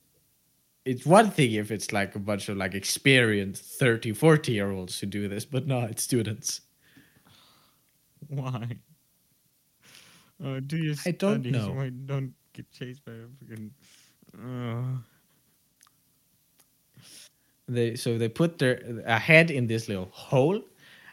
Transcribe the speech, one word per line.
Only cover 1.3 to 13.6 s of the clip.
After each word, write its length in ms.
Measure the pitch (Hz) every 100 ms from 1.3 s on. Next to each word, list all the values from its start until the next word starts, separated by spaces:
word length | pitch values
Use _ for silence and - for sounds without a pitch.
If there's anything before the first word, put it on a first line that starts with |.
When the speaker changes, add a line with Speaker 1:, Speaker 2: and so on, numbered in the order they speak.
| - 127
Speaker 1:
if 180 | 107 104
it's, 240 | 104 -
like, 220 | 104 95 104
a 40 |
bunch 300 | 101 101 -
of, 80 | 98
like, 160 | 95
experienced 920 | 98 - - 143 131 113 104 98 95
thirty, 480 | - - 131 113 117
forty-year-olds 880 | 104 160 156 131 110 101 95 90 -
who 60 | 101
do 220 | 101 101
this, 180 | 101 -
but 220 | 127 135
no, 140 | 127
it's 200 | 117 113
students. 600 | - 123 104 110 - - - _ _ - _ _ _ - _ _ _ _ _ _ _ _ 143
Speaker 2:
Why? 520 | 135 131 127 120 117 _ _ _ _ _ _ _ _ _ _ - - - - _ -
Uh, 180 | 135 131 139
do 120 | 160
your 180 | 156 147 180
Speaker 1:
I 60 |
don't 300 | - 196 214
Speaker 2:
studies. 100 | 127
Speaker 1:
know. 200 | 131 101
Speaker 2:
Why 160 | 135 131
don't 440 | 123 135 139 131 - _
get 180 | - -
chased 320 | - 127 127 -
by 60 |
a 160 | 113 117 135 110
freaking, 260 | 110